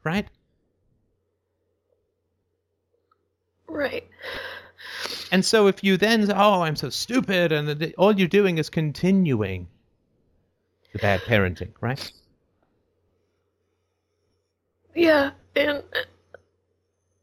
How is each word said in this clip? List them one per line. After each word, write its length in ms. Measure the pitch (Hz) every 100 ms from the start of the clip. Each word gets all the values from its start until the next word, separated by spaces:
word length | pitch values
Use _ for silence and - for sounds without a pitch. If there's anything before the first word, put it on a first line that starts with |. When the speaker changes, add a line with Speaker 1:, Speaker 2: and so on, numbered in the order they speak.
Speaker 1:
right? 220 | 156 190 208 _ _ _ _ _ _ _ _ _ _ _ _ _ _ _ _ _ _ _ _ _ _ _ _ _ _ _ _ _ _ _ _ _ -
Speaker 2:
Right. 380 | 311 269 160 - _ - - - - - _ - - - - -
Speaker 1:
And 140 | 185
so 220 | - 220 202
if 160 | 190
you 120 | 196 185
then, 340 | 208 226 208
"Oh, 300 | 190 208 190
I'm 140 | 160 143
so 140 | 139
stupid," 600 | - - 247 196 185 170
and 160 | 156 147
the, 260 | 147 160 -
all 160 | 190 202
you're 100 | 175
doing 300 | 196 196 165
is 100 | -
continuing 960 | - 151 131 180 196 165 117 98 92 87 _ _ _ _ _ _ _ _ _ _ _ _
the 60 | 101
bad 220 | 104 95
parenting, 520 | - 110 92 87 90 -
right? 320 | 117 127 - - _ _ _ _ _ _ _ _ _ _ _ _ _ _ _ _ _ _ _ _ _ _ _ _ _ _ _
Speaker 2:
Yeah, 360 | 320 330 302 277 - _
and 280 | - 294 285 - - - _ _ - _ _ _ _ _ _ _ _